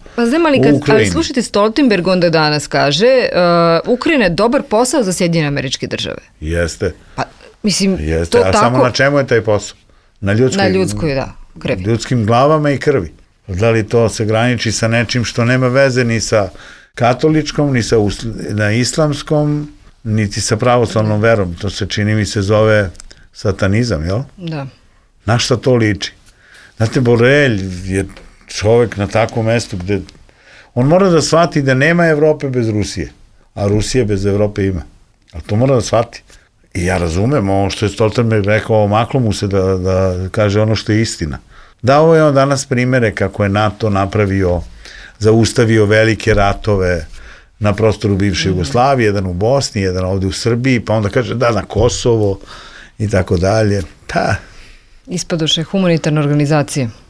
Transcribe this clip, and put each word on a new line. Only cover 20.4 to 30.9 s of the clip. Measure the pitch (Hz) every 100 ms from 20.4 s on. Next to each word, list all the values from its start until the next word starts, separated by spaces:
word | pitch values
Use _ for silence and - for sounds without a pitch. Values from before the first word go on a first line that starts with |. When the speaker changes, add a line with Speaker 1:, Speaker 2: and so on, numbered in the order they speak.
Speaker 2:
sa | - 110
pravoslavnom | 120 123 113 110 107 107
verom. | 113 113 90 85
To | 101
se, | - 95
čini | - 104 107
mi | 101
se, | 107
zove | 98 107 110 107 95 - - - -
satanizam, | - 107 92 98 101 120 85 80
jel? | 101 135 -
Speaker 1:
Da. | 170 156 139 - _ _ _ _ -
Speaker 2:
Na | 117
šta | - 120
to | - 123
liči? | 110 98 - - _ _ _ - - _
Znate, | 113 147
Borelj | 120 120 120 143 139 107 95 90 95
je | 95 98 - - _ -
čovek | - 101 117 117 -
na | 101
takvom | 110 110 120 110
mestu | 117 - 98
gde... | 87 101 - - - _ _ - - -
On |
mora | 135